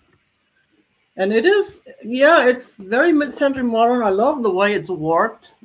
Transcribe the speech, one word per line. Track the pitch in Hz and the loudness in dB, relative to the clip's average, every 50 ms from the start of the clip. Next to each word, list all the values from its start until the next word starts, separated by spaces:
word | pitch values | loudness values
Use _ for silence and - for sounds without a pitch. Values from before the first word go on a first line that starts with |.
| _ _ _ _ _ _ _ _ _ _ _ _ _ _ _ _ _ _ _ _ _ _ - | _ _ _ _ _ _ _ _ _ _ _ _ _ _ _ _ _ _ _ _ _ _ -8
And | - 190 202 | -4 -2 0
it | 220 220 220 | 0 2 2
is, | 359 415 403 381 - - - - - - - - | 2 2 2 0 -4 -6 -14 -16 -20 -20 -18 -12
yeah, | 214 247 254 277 302 339 311 247 | -6 -2 2 4 4 4 4 4
it's | 247 247 254 - - - | 2 2 0 -4 -16 -18
very | - 196 185 220 254 311 349 | -16 -8 -4 0 0 2 2
mid-century | 320 285 294 277 - - 285 277 262 262 | 2 2 0 -2 -4 -2 -2 -2 -2 -2
modern. | 247 240 226 226 233 240 247 247 | -4 -2 0 0 2 2 2 0
I | 226 202 | 0 0
love | 190 196 226 277 311 277 | 0 2 0 0 0 -2
the | 233 208 | -2 -2
way | 180 185 202 208 208 | 0 0 0 0 0
it's | 180 156 190 | -2 -4 -6
warped. | 180 156 151 160 165 170 208 226 - - _ - _ _ - | -8 -6 -2 0 0 0 0 -2 -4 -10 _ -20 _ _ -20